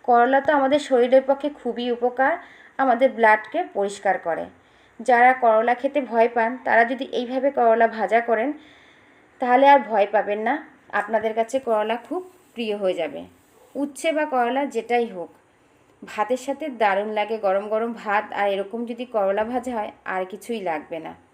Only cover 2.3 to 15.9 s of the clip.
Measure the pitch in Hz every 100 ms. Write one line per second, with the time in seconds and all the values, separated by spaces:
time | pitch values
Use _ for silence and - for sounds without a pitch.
2.3 | 349 - - - - 269 233 262 220 220
3.3 | 214 - 311 370 - 202 202 196 180 170
4.3 | 160 175 _ _ _ _ - 226 240 247
5.3 | 254 233 220 233 247 269 294 247 233 233
6.3 | 240 226 254 - 220 233 262 269 - 240
7.3 | 262 277 277 233 226 226 220 196 226 233
8.3 | 214 262 294 - _ _ _ _ _ _
9.3 | _ 247 247 277 285 220 220 208 214 190
10.3 | 208 226 302 - _ _ 202 214 220 220
11.3 | 220 226 262 240 214 220 233 - 349 370
12.3 | _ _ - 226 208 190 165 151 156 90
13.3 | _ _ _ _ 262 285 - 330 302 302
14.3 | 262 240 262 285 226 220 240 233 185 165
15.3 | _ _ _ _ _ _